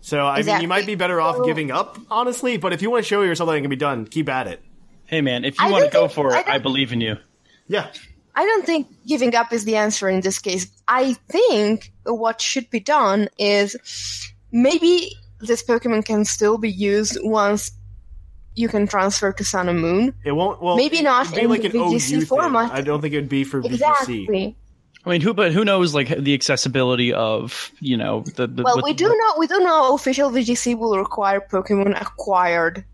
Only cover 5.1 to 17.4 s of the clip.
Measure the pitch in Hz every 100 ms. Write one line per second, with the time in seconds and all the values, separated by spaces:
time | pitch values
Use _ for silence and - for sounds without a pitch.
5.1 | 160 139 123 135 - 370 196 587 - 196
6.1 | - 139 196 370 139 123 131 131 120 113
7.1 | 107 _ _ _ _ _ 196 - - -
8.1 | - _ - 381 440 349 330 262 - 240
9.1 | 285 247 233 233 233 208 220 214 208 196
10.1 | 190 190 190 202 185 180 _ - 254 269
11.1 | 240 _ 339 480 233 208 220 - _ -
12.1 | 233 226 226 - 269 233 233 196 294 214
13.1 | 202 208 - 202 202 202 247 - - -
14.1 | - - - - 233 254 330 330 359 339
15.1 | - - - 214 233 - 240 247 220 214
16.1 | 214 208 - 208 220 220 185 202 202 214
17.1 | - 214 214